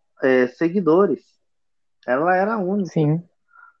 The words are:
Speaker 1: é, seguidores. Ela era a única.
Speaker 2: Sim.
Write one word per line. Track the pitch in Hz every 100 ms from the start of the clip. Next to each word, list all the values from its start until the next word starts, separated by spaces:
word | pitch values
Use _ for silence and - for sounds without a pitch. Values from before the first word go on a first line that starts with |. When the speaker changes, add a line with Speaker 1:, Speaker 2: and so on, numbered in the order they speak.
| _ _
Speaker 1:
é, | 131 127 123
seguidores. | - 165 196 156 170 196 127 _ _ _ _ _ _ _ _ 123
Ela | 131 170 185
era | 202
a | 226
única. | 180 208 170
Speaker 2:
Sim. | 165 151 165 175 _ _ _ - _